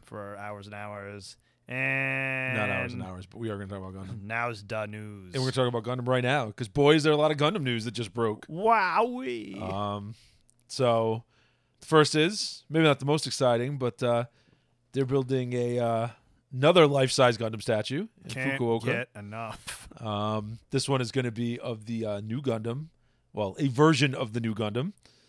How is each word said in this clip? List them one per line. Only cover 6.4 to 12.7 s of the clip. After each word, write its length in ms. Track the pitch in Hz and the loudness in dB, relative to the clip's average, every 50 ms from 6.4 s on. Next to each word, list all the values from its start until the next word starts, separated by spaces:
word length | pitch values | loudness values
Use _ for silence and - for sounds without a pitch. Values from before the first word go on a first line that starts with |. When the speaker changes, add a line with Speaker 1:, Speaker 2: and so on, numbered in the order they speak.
| 120 107 | 0 -2
Speaker 2:
'cause 160 | - - 123 | -6 -8 -8
boy, 280 | 101 - 143 143 147 160 | -2 2 6 8 8 8
is 80 | 156 143 | 8 6
there 100 | 156 151 | 4 4
a 40 | |
lot 140 | 147 151 151 | 4 4 2
of 60 | 156 | 2
Gundam 260 | 139 147 151 214 190 139 | 2 2 0 2 0 -2
news 220 | 127 120 113 107 | -2 -2 -2 -4
that 60 | 120 | -6
just 220 | 101 120 113 92 95 | -6 -6 -8 -6 -2
broke. 320 | 117 117 107 107 - - | 0 0 0 0 -4 -8
Speaker 1:
Wowee. 1120 | - 156 175 208 220 226 214 185 180 165 202 233 254 247 254 262 254 120 110 - - 95 101 | -10 -8 0 2 4 4 4 2 2 2 2 2 2 -2 -6 -6 -6 -8 -8 -8 -10 -10 -8
Speaker 2:
Um, 540 | 95 95 95 101 104 101 101 104 101 107 117 - - _ _ _ _ _ _ _ _ | -6 -4 -2 -2 -2 -2 -2 -4 -8 -10 -14 -16 -20 _ _ _ _ _ _ _ _
so 560 | _ - - 127 120 117 113 113 113 110 113 - _ _ _ _ _ _ _ _ _ _ _ | _ -2 0 2 4 4 4 2 0 -2 -4 -6 _ _ _ _ _ _ _ _ _ _ _
the 80 | - | -2
first 260 | - 156 156 151 - - | 4 6 6 6 6 4
is, 500 | 156 156 185 214 - - - - - - | 2 2 2 0 -4 -6 -8 -8 -14 -12
maybe 140 | - | -2